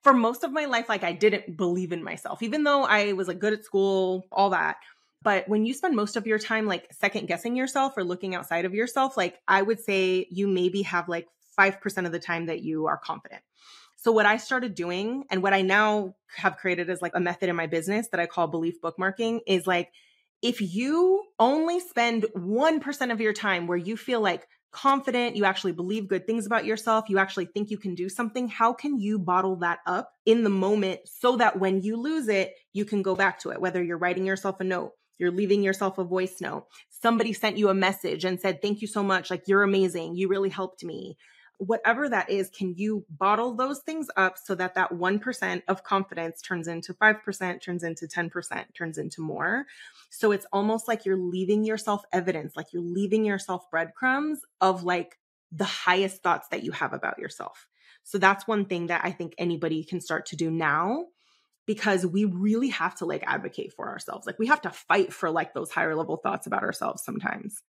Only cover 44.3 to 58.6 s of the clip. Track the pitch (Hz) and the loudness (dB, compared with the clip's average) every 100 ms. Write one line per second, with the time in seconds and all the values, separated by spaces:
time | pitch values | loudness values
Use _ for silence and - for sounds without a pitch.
44.3 | 185 - 180 185 185 185 175 180 208 247 | 0 -6 -2 -2 0 -2 0 0 0 -2
45.3 | - 190 180 - 190 - 196 190 170 165 | -4 -4 -4 -2 -4 0 -2 0 -6 -8
46.3 | 165 - 175 160 165 165 180 214 214 - | -8 -6 -4 -4 -8 -8 4 4 4 -4
47.3 | 190 185 175 - 175 170 165 160 - 170 | -4 -6 -6 -6 -4 -4 -8 -8 -6 -4
48.3 | 175 - - - - 165 160 156 - 156 | -6 -6 -10 -10 -10 -8 -6 -10 -8 -8
49.3 | - 160 233 285 - - - - - 220 | -4 -2 -2 -4 -16 -20 -20 -20 0 2
50.3 | 202 - 202 214 226 - 220 190 190 180 | 2 0 0 0 0 -2 -2 0 0 0
51.3 | 185 185 208 220 220 220 202 - 185 175 | -2 2 2 2 -2 -2 -4 -2 -2 0
52.3 | 160 147 - 156 175 170 180 202 220 214 | -4 -6 -10 -8 -8 -4 -2 2 2 2
53.3 | 196 - 180 - 165 165 - 254 269 302 | 0 -4 -8 -2 -4 -4 -2 0 0 -2
54.3 | 294 - _ 185 180 175 180 170 _ _ | -6 -10 _ 2 2 0 -2 -4 _ _
55.3 | _ _ 160 196 - 190 185 190 - 180 | _ _ -4 -4 0 2 2 2 0 0
56.3 | 165 - - - - 147 - - - - | 0 -2 -6 -6 -4 -6 -4 -6 -6 -12
57.3 | - - - _ _ _ _ - 202 196 | -10 -14 -14 _ _ _ _ -8 4 4
58.3 | 196 - 208 | 4 0 0